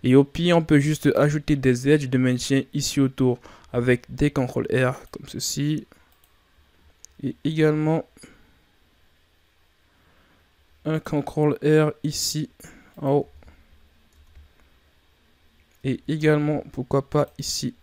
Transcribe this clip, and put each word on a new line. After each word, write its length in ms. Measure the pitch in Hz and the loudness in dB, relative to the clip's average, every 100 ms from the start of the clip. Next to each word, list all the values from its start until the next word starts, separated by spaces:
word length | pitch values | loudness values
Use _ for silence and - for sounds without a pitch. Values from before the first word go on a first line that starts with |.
Et 120 | 135 | 6
au 80 | 131 | 4
pire, 360 | 139 - 175 170 | 4 0 2 2
on 40 | |
peut 180 | 160 147 | 4 2
juste 280 | 143 156 147 - | 2 0 2 2
ajouter 400 | 147 151 - 147 | 2 0 -2 0
des 320 | 131 123 135 | 2 0 2
edges 220 | 151 135 | 2 2
de 80 | 131 | 0
maintien 440 | 127 123 - 135 131 | 0 -2 0 -2 -2
ici 260 | 147 139 - | -6 -4 0
autour 380 | 135 131 127 120 - - - | 0 2 0 0 -8 -20 -8
avec 420 | 123 123 123 - | -2 2 0 -2
des 160 | 127 147 | -2 -2
contrôles 360 | 143 123 - - | 0 -4 -4 -2
R 300 | 123 127 131 - | 0 0 -4 -14
comme 160 | - - | -18 -14
ceci. 580 | - - - 143 151 - _ _ _ _ _ _ _ _ _ _ _ - _ | -10 -8 -4 -4 -4 -8 _ _ _ _ _ _ _ _ _ _ _ -20 _
Et 120 | 131 - | -10 -6
également 640 | 147 156 156 151 156 160 - _ - - _ _ _ _ _ _ _ _ _ _ _ _ _ _ _ _ _ _ _ _ _ _ _ _ | -6 0 2 2 0 -2 -4 _ -20 -20 _ _ _ _ _ _ _ _ _ _ _ _ _ _ _ _ _ _ _ _ _ _ _ _
un 160 | 151 156 | -6 -4
contrôle 560 | - 151 139 - 151 143 | -2 -6 -4 0 0 0
R 280 | 143 156 151 151 | 2 4 2 -2
ici 460 | 160 - - 151 151 _ - - - - | -8 -6 -6 -6 -8 _ -20 -20 -20 -8
en 120 | 139 | 0
haut. 160 | 143 - - - - _ _ _ _ _ _ - - - _ _ _ _ _ _ _ _ _ _ _ _ _ | 0 -2 -14 -20 -20 _ _ _ _ _ _ -20 -20 -20 _ _ _ _ _ _ _ _ _ _ _ _ _
Et 180 | 135 131 - | -6 -6 -4
également, 560 | 156 151 151 147 151 - | 0 2 2 0 -2 -6
pourquoi 380 | - - 139 135 | -10 -2 -2 0
pas 200 | 151 143 - | -2 -2 -6
ici. 360 | 139 - 135 - | -10 -6 -6 -8